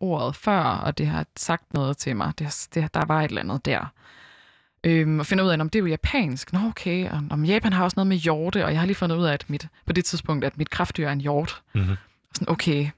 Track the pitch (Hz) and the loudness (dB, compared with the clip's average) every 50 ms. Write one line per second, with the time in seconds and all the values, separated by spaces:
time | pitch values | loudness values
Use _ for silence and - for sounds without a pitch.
0 | 190 185 165 143 123 123 143 - - 214 202 185 156 127 92 - - - - - | -4 -2 -2 0 -2 -2 -4 -4 0 0 2 2 2 0 0 -2 -2 -4 -2 -2
1 | 151 151 156 160 160 - - - - - 165 170 _ - - 147 135 135 143 - | -2 -2 -2 -2 -4 -6 -8 -8 -4 -4 -4 -4 _ -4 -4 -2 -2 -2 -2 -4
2 | - 139 123 101 - - 156 - 156 147 - - - - - 170 156 156 - - | -4 -4 -2 -2 -2 -4 -4 -4 -6 -6 -6 -8 -10 -6 -4 -4 -2 -2 -2 -2
3 | 156 160 156 156 156 143 107 - - 92 117 139 - - 127 - - - - _ | 0 2 2 0 0 0 -2 -4 -4 -4 -4 -4 -2 -2 -2 -2 -4 -6 -12 _
4 | - - - - - - - - - _ _ _ _ _ _ _ - 165 165 160 | -20 -20 -20 -20 -20 -20 -20 -20 -20 _ _ _ _ _ _ _ 0 2 4 4
5 | 156 156 156 151 147 - 202 190 190 185 165 156 156 160 - 220 190 170 160 - | 4 4 2 2 2 2 2 4 4 4 4 2 2 2 2 2 2 2 0 0
6 | - - - 277 202 143 127 139 - - - 185 214 226 214 - - 180 170 185 | 0 0 2 2 0 0 -2 -4 -4 -2 0 0 0 0 -2 -4 -4 -2 -2 -2
7 | 180 - - 151 147 147 151 151 151 165 202 226 - 220 185 180 180 180 - 196 | -2 -2 -2 -4 -4 -2 0 0 2 2 2 2 2 2 2 4 2 2 2 2
8 | 196 190 190 175 156 165 156 151 160 175 185 208 - 151 151 160 170 190 196 - | 2 2 2 2 2 2 0 0 0 0 0 0 2 2 2 2 2 2 0 0
9 | 185 170 165 165 175 156 143 143 - - 143 143 - 156 _ _ _ - 170 180 | 0 0 2 2 2 2 0 0 -2 -6 -8 -8 -8 -12 _ _ _ -2 0 0
10 | 175 - - 160 - - 156 143 127 139 - 147 156 - - - 180 - - - | 0 0 -2 -4 -2 -2 -2 0 0 -2 -2 -4 -6 -4 -2 -2 -2 -2 -2 -2
11 | 156 143 143 143 139 147 147 143 160 - - - - _ - 104 95 92 98 95 | -2 -2 -2 -2 0 0 0 0 0 -2 -6 -12 -10 _ -2 0 0 0 0 -4
12 | - _ _ _ _ _ - - 185 - 165 165 - 170 147 143 147 147 - | -6 _ _ _ _ _ -8 -4 -2 -2 -2 0 0 0 0 0 0 -2 -2